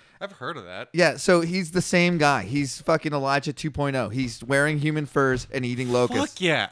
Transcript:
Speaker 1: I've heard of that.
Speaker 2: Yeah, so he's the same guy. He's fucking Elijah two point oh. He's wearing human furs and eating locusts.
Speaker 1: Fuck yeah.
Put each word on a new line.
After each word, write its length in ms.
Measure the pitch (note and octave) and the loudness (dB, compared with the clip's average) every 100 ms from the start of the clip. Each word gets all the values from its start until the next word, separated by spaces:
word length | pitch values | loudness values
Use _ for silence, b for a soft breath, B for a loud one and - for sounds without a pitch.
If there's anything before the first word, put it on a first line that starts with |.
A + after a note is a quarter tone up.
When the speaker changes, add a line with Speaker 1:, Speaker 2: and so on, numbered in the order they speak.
| b b | b b
Speaker 1:
I've 120 | G3 | -14
heard 240 | G3 B2+ D#3 | -12 -12 -12
of 80 | F2+ | -12
that. 240 | F#2+ B2 | -14 -6
Speaker 2:
Yeah, 260 | D#3+ E3 C3+ | 4 4 4
so 240 | - F3 | 4 4
he's 300 | E3 F#3 E3 | 4 -2 -2
the 100 | F3+ | -2
same 360 | - F3+ F3 F3 | 2 4 4 4
guy. 260 | D3 C3 | 4 2
He's 380 | F#2 C#3+ C3+ - | -2 -4 -4 -6
fucking 320 | - D#3+ D#3 | 0 0 0
Elijah 400 | C#3+ C3+ C#3 C#3+ | -4 0 -2 -2
two 160 | - D#3 | -6 -6
point 260 | C#3 C#3+ C3+ | -4 -2 -2
oh. 140 | G#2 | -4
He's 340 | A#2+ B2+ A2 | -4 -6 -6
wearing 360 | A2+ C#3 D3 D3+ | 0 2 2 0
human 260 | D3+ D3+ D3 | -2 -2 -2
furs 420 | C#3+ C3+ B2+ - | 0 2 0 -4
and 120 | C3 | -6
eating 280 | B2 B2 B2+ | -4 -4 0
locusts. 420 | B2 B2 B3 C#4+ | 2 2 2 -4
Speaker 1:
Fuck 80 | - | -2
yeah. 280 | F3+ C#3 G2 | 0 0 -2